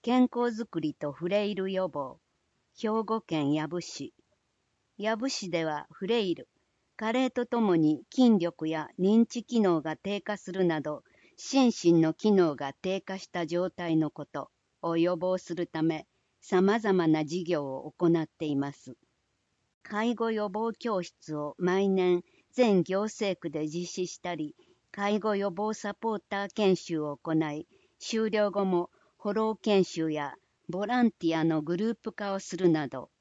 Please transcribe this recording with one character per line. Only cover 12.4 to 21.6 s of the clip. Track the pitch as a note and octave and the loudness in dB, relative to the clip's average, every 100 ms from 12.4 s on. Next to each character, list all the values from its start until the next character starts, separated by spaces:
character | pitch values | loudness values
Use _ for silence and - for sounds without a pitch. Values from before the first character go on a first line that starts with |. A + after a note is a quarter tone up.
| E3+ | 4
が | C#3+ C#3 | 2 -8
低 | - F#3 F#3+ | -6 -4 -4
下 | - F#3+ | -4 -12
し | - | -8
た | F3+ | -6
状 | E3 F3 F#3 | -2 -2 -2
態 | - F3 D#3+ | -4 0 2
の | D3+ | 2
こ | - | -4
と | D3 D3 - _ _ _ | -10 -10 -10 _ _ _
を | E3 E3 | -4 2
予 | E3+ F3 | 2 2
防 | F3+ F#3 | 0 -2
す | - | -4
る | E3+ E3+ | -6 -6
た | D#3+ | 0
め、 | D#3+ D#3 - _ _ _ | 0 0 -8 _ _ _
様 | - F#3 F#3+ A3+ | 0 2 4 2
々 | G#3+ F#3+ E3 | 2 2 4
な | D#3 | 2
事 | D3+ E3+ | 0 -4
業 | E3+ E3 C#3 | -2 -2 -2
を | C3+ C#3+ _ | -8 -10 _
行 | F3 | 2
っ | E3 D#3 | 2 0
て | _ D#3 | _ -2
い | |
ま | C#3 C#3+ | -2 -2
す。 | C#3+ - B2 _ _ _ _ _ _ _ _ | -8 -20 -20 _ _ _ _ _ _ _ _
介 | - G#3 A#3 | -8 -2 -2
護 | A#3 A3+ | 0 -2
予 | A3 G#3 | -2 -2
防 | G3 A3+ | -2 -4
教 | A3 A#3+ G3+ | -4 -4 -2
室 | F3 _ - | -4 _ -8
を | D3+ D3 | -6 -6
毎 | - | -2